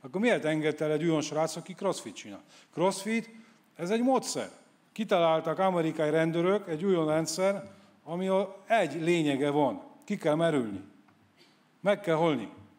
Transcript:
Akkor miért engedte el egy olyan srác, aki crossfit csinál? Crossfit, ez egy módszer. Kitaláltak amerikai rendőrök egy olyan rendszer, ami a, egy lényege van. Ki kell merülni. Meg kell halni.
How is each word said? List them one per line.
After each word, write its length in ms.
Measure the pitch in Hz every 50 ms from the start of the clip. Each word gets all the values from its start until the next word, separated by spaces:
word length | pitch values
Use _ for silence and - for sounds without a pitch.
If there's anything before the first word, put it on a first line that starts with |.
Akkor 200 | - 131 131 185
miért 240 | 220 247 208 151 139
engedte 400 | 156 156 156 151 151 147 - 160
el 60 | 151
egy 120 | 151 151 160
olyan 180 | 170 160 151
srác, 340 | 139 151 147 151 160 156 -
aki 180 | 175 165 - 180
crossfit 420 | - 196 190 160 - - 113 90
csinál? 260 | - - 107 101 92 - _ - - - _ _
Crossfit, 560 | 143 170 190 190 190 - 214 226 233 220 - - - - - - _ _ _ _
ez 140 | - 170 175
egy 120 | 214 233
módszer. 480 | 240 262 262 247 247 - - 147 107 90 - - - _ _ _ _ _
Kitaláltak 680 | _ - 220 - 208 175 170 165 160 160 156 165 156 156
amerikai 500 | 190 190 185 175 160 160 151 - 156 151
rendőrök 580 | 156 160 160 165 160 170 170 180 196 208 202
egy 180 | - 160 151 180
olyan 220 | 202 185 170 160
rendszer, 640 | 156 156 160 160 156 - - 185 196 196 196 - - - - - - _ _ _
ami 240 | 151 165 180 190
a, 360 | 190 190 190 202 190 - - -
egy 340 | - 220 226 185 151 135 175
lényege 480 | 160 170 175 170 151 147 139 127 143 143
van. 320 | 143 147 147 131 147 135 - - - - -
Ki 140 | - 208
kell 180 | 196 - 160 151
merülni. 460 | 156 170 165 156 139 120 107 101 95 - - - - _ _ _ _ _ _ _ _ - _ _ _ _ _ _ _
Meg 200 | - 190 208 -
kell 160 | - 170 160
halni. 340 | 151 165 165 147 120 104 95 - - - - _